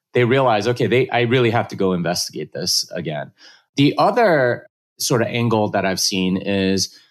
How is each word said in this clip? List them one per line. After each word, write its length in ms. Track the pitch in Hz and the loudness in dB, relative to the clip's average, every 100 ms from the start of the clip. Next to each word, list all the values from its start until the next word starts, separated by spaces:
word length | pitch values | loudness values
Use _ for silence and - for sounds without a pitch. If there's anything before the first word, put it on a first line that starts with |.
| _ | _
they 120 | 123 | 0
realize, 440 | 123 135 131 107 101 | 2 2 2 2 0
"Okay, 180 | 123 110 | -2 0
they, 220 | 120 - | 0 0
I 120 | 117 | 0
really 280 | 120 131 120 | 2 2 2
have 160 | 113 - | 0 -2
to 80 | - | -2
go 160 | 95 | -2
investigate 600 | 92 85 90 - - 78 | 0 -2 -4 -6 -10 -12
this 360 | - 87 - - | -8 -4 -4 -4
again." 400 | - 82 76 71 _ - - _ - | -8 -8 -8 -10 _ -20 -20 _ 0
The 180 | 143 - | 2 2
other 680 | 175 240 220 156 123 117 - _ _ - | 0 2 2 4 2 -2 -8 _ _ -10
sort 220 | - 127 | -2 0
of 60 | 110 | 0
angle 420 | 120 117 110 104 | 0 0 2 0
that 140 | 101 95 | 0 -2
I've 120 | 92 | -2
seen 360 | - 98 92 92 | -2 0 0 -2
is 580 | 98 98 95 95 92 - _ | -2 0 0 0 -4 -10 _